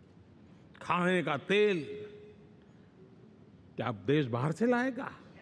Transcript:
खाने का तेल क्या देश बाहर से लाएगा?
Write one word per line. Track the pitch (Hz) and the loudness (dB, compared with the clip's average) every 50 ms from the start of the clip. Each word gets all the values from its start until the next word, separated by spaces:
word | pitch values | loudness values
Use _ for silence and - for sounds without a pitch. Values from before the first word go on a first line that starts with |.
| - - - - - - - - - - - - - - - - | -20 -20 -20 -20 -20 -20 -20 -20 -20 -20 -20 -20 -20 -20 -20 -12
खाने | - - 160 175 175 180 185 180 151 | -4 -2 0 2 4 4 4 2 2
का | 151 151 135 | 0 -2 -2
तेल | - - 190 208 208 214 196 170 139 110 - - - - - - - - - - - - - - - - - - - - - - - - - - - - - - - - - - - - - | 0 2 4 4 4 4 2 0 -2 -6 -10 -12 -12 -14 -16 -18 -20 -20 -20 -20 -20 -20 -20 -20 -20 -20 -20 -20 -20 -20 -20 -20 -20 -20 -20 -20 -20 -20 -20 -20 -20 -20 -20 -20 -20 -18 -10
क्या | - 113 117 | -6 -4 -4
देश | 117 101 95 - 139 156 147 | -4 -6 -2 0 0 2 2
बाहर | 120 113 120 127 156 | 0 -2 -2 -2 -2
से | 160 - 220 240 | -2 0 2 2
लाएगा? | 247 240 247 269 247 - - - - - - - - - | 2 2 0 -2 -4 -6 -10 -10 -12 -14 -20 -20 -20 -20